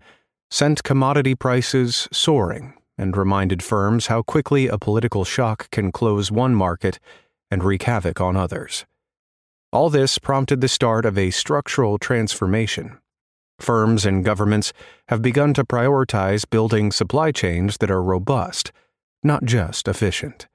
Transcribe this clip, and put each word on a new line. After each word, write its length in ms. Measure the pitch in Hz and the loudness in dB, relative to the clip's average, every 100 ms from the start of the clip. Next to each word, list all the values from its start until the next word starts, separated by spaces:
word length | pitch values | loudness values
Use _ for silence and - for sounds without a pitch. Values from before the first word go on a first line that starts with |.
| - - _ _ - | -6 -20 _ _ -8
sent 320 | - 143 151 | 0 0 0
commodity 520 | - 135 135 143 131 127 | 0 2 2 2 2 0
prices 760 | 131 127 123 131 120 120 - | 0 0 0 0 0 -2 -4
soaring 640 | - - 143 92 - 127 - _ - | -2 2 2 2 -4 -10 -18 _ -6
and 180 | 98 92 | -2 0
reminded 480 | 98 98 95 92 | 2 2 0 -2
firms 440 | - 107 98 113 - | -2 0 2 0 0
how 160 | 113 | -2
quickly 440 | - 156 - 143 131 | 0 -2 0 0 0
a 100 | 104 | -2
political 460 | - 107 113 101 | -2 0 0 -2
shock 460 | 95 - 120 110 - | -4 -2 -2 -2 -6
can 240 | - 98 | -4 -2
close 360 | - 117 104 101 | 0 0 0 0
one 240 | 107 127 | 0 2
market 460 | 117 92 85 98 - - - _ _ - | 2 2 0 -2 -4 -10 -20 _ _ -6
and 140 | 95 | -2
wreak 200 | 92 95 | 0 0
havoc 360 | - 117 92 - | 0 -2 -2 -2
on 160 | 92 95 | -2 0
others. 500 | 90 90 - - - _ _ _ _ _ _ _ _ | -2 -4 -10 -12 -12 _ _ _ _ _ _ _ _
All 180 | 113 160 | 0 2
this 280 | 147 135 - | 2 2 0
prompted 420 | - 135 131 135 | 0 0 0 0
the 80 | 131 | 0
start 380 | - 120 110 113 | 2 0 2 0
of 120 | 98 | 0
a 140 | 95 | 0
structural 680 | - - 147 - - 117 104 | -2 -2 -2 -2 0 0 0
transformation. 1000 | - 123 107 - 95 104 110 - 82 - _ _ _ _ _ - | 0 0 0 -2 0 0 0 -4 -10 -14 _ _ _ _ _ -8
Firms 480 | - 117 107 113 101 | 0 2 4 2 2
and 200 | 95 92 | 0 2
governments 480 | 104 104 107 104 - - - - | 2 2 2 0 -6 -20 -14 -6
have 140 | 117 | -2
begun 320 | 123 123 147 | 0 2 2
to 100 | 143 | 2
prioritize 880 | 131 123 123 139 127 107 95 104 - | 0 0 2 2 2 0 0 0 0
building 420 | 113 110 110 104 | 0 2 2 2
supply 400 | - 95 135 160 | 0 -2 0 0
chains 460 | 143 95 85 98 101 | 0 0 0 -2 0
that 120 | 101 | 0
are 140 | 92 | 0
robust, 680 | 90 92 98 135 92 - - - _ _ _ _ | 2 0 0 -2 -2 -6 -8 -12 _ _ _ _
not 220 | 147 147 127 | 0 2 2
just 420 | 117 85 - - | 0 0 -4 -4
efficient. 640 | 95 104 - 73 - - | -2 -2 -2 -6 -12 -20